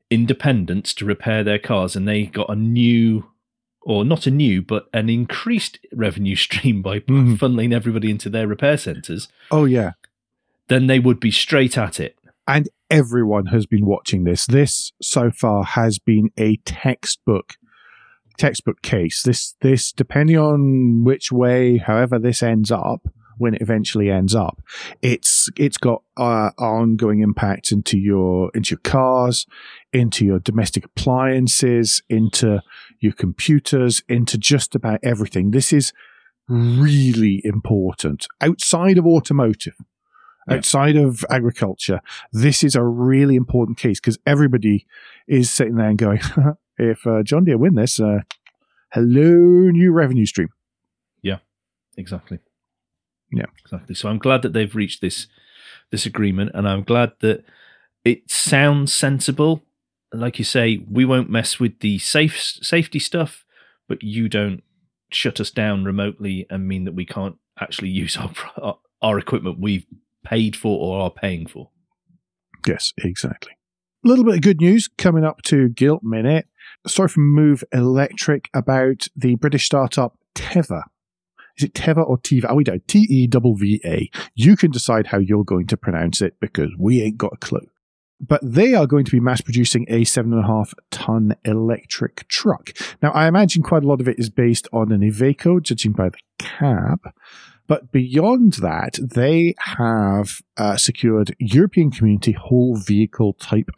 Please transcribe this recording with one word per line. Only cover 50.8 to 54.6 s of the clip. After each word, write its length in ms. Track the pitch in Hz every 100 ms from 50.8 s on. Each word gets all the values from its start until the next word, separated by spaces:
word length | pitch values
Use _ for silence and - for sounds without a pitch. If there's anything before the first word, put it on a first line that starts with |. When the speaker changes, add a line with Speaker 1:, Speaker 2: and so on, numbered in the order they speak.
| _ _ _ _
Speaker 1:
Yeah, 160 | 98 92 _ _ _ _ _ -
exactly. 440 | 92 92 - 90 _ _ _ _ _ _ _ _ -
Speaker 2:
Yeah. 140 | 57 - _
Speaker 1:
Exactly. 300 | - 90 -
So 140 | 95 107
I'm 100 | 107
glad 240 | 131 131
that 100 | 117
they've 220 | 110